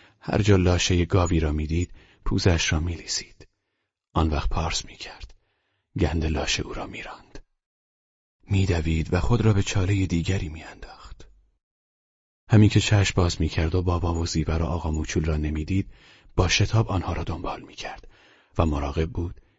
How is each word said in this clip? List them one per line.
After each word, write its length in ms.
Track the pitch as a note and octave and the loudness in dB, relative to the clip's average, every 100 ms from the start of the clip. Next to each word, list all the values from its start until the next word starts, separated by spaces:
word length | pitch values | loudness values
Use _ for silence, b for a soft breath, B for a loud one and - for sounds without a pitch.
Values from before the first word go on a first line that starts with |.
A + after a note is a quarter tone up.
| B B | B B
هر 220 | - - | -2 2
جا 140 | G2+ F#2+ | 4 4
لاشهٔ 480 | F2+ F2 - F2+ | 4 2 2 2
گاوی 360 | E2+ G2 F2 E2 | 2 2 4 2
را 120 | D#2 | 0
می‌دید، 420 | D2+ D#2 D#2+ E2+ b b b | -2 -2 -2 -4 b b b
پوزش 480 | - G2+ G2 E2 - | -2 2 4 2 2
را 80 | E2 | 0
می‌لیسید. 680 | E2+ D#2+ - - - - - _ _ _ _ _ _ | -2 -6 -8 -8 -8 -18 -20 _ _ _ _ _ _
آن 140 | E2+ D#2+ | 0 0
وقت 180 | D2 - | 0 -2
پارس 360 | - D#2+ - | -2 -2 -4
می‌کرد. 500 | - - - - - - _ _ _ _ _ - | -8 -14 -18 -16 -20 -20 _ _ _ _ _ -2
گند 240 | F2+ D#2+ | 0 0
لاشه 380 | D2+ D2+ - - | -2 -2 -2 -4
او 120 | - | -6
را 120 | - - | -10 -10
می‌راند. 520 | - - - - - - _ _ _ _ _ _ _ _ _ - | -12 -14 -16 -20 -20 -20 _ _ _ _ _ _ _ _ _ -2
می‌دوید 640 | G2 F#2+ E2+ E2 D#2+ D#2+ | 0 2 2 0 0 0
و 60 | F2+ | 0
خود 200 | - A#2+ | 2 4
را 120 | A2 | 4
به 100 | G2+ | 2
چالهٔ 440 | G2 G#2 F#2 G2+ F#2 | 2 0 0 0 0
دیگری 420 | E2+ E2 F#2+ F2 | 0 0 -2 -4
می‌انداخت. 560 | D#2+ - - - - - - - - _ _ _ _ _ _ _ _ _ _ - | -10 -16 -18 -18 -18 -20 -20 -20 -20 _ _ _ _ _ _ _ _ _ _ 4
همین 200 | A2 G#2 | 6 8
که 120 | G#2+ | 6
چشم 320 | - G#2 G2 - | 4 2 2 2
باز 240 | F2 - | 2 2
می‌کرد 340 | D#2+ - D#2+ | -2 0 0
و 80 | F2+ | 0
بابا 320 | F2+ F2 E2+ | 0 0 -2
و 120 | E2 E2+ | -2 -2
زیور 360 | E2 D#2 D#2+ | -2 -2 -2
و 40 | E2 | -2
آقا 240 | E2+ E2 | -4 -4
موچول 340 | D#2 D2+ - | -4 -4 -2
را 120 | D#2+ D#2 | -2 -2
نمی‌دید، 540 | D2 D#2 D2+ F#2 - b b b b - | -2 -4 -2 -2 -4 b b b b 0
با 120 | F2 | 2
شتاب 400 | - G2+ A2+ A2+ | 2 2 2 0
آنها 240 | F#2 E2+ | -2 -4
را 120 | D#2+ | -4
دنبال 380 | - E2 - - | -6 -6 -8 -10
می‌کرد 460 | - - - - - b b b b - | -14 -14 -12 -14 -18 b b b b 0
و 80 | D#2+ | 0
مراقب 440 | C#2+ C#2 D#2+ D#2+ | 0 -2 -2 -4
بود 300 | - E2+ - b | -4 -8 -10 b